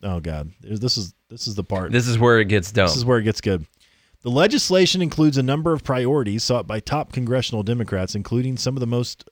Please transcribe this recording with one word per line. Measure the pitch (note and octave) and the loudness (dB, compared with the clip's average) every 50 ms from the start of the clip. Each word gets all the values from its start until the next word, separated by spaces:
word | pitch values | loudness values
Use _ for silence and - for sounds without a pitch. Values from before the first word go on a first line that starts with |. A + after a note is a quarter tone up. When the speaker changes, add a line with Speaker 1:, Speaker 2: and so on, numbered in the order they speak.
| - | -6
Speaker 1:
oh | G2 F2+ E2+ | -4 -4 -4
God, | D#2 E2 D#2 D2+ D2+ E2 - _ | -4 -6 -8 -8 -8 -12 -14 _
this | - - A2 G2+ B2 B2 - | -10 -10 -6 -4 -2 -2 -2
is, | A#2 F#2+ F2 - _ _ _ | -2 -6 -10 -14 _ _ _
this | A2+ A#2+ - | -16 -10 -10
is | A#2 G2+ | -6 -6
the | G2+ F2+ | -6 -6
part. | - G2 F#2 F2+ E2 A2+ | -4 -4 -4 -2 0 0
Speaker 2:
This | B2 A#2 B2 | 0 2 2
is | A#2 G#2+ | 2 4
where | A#2+ A#2+ A#2 A2+ | 6 6 6 6
it | G#2+ F#2+ | 6 4
gets | G#2+ G2+ F2 - - | 2 2 2 0 2
dumb. | G#2 F#2+ | 2 2
Speaker 1:
This | E2+ D2+ | 4 2
is | B2+ A#2 | 2 2
where | B2+ B2 A#2 | 2 2 2
it | G#2 | 2
gets | A2 - - | 0 -2 0
good. | - G#2+ F#2+ E2+ D2+ - _ _ _ _ _ _ _ _ _ _ - | -2 -2 -2 -2 -4 -10 _ _ _ _ _ _ _ _ _ _ -6
The | A#2+ | -2
legislation | B2 C#3+ F#3 G#3+ D4 A#3 - - F#3 F#3+ F3+ E3+ - F#3 | 2 4 4 4 2 0 0 2 4 4 4 4 2 0
includes | F3 D3+ - D3+ D#3 D3+ C3 | -2 -2 2 4 4 4 4
a | C3+ B2+ | 2 2
number | C3 C#3 D#3 D#3 E3+ | 2 0 0 0 0
of | D#3+ C3 - | -2 -2 -2
priorities | - C3 B2+ B2 B2+ D3 C#3+ A#2+ G2+ G2+ A2+ - | -2 -2 0 0 0 0 0 0 -2 -2 -2 0
sought | - B2 A#2 F#2+ | 0 -2 -2 -2
by | G2 A2 A2 | -4 -6 -8
top | - - C#3 D#3 - - - | -4 -4 -4 -4 -4 -6 -6
congressional | C3 B2 A#2 B2+ C3 A#2 - A#2 G#2+ G2 | -6 -2 -2 -2 -2 -2 -2 -4 -4 -2
Democrats, | A2 A#2+ A#2+ G#2+ - G2+ F#2 F#2 - - | -2 -2 -2 -4 -4 -4 -4 -4 -4 -6
including | G#2 G2 - A#2 B2 B2+ C3 B2+ | -8 -6 -4 -2 -2 -2 -2 -4
some | A#2 - B2+ C3+ | -4 -4 -6 -4
of | C3 | -4
the | B2 | -4
most, | A#2 A#2+ B2 A#2+ - - - - _ | -2 -2 -2 -4 -6 -10 -14 -20 _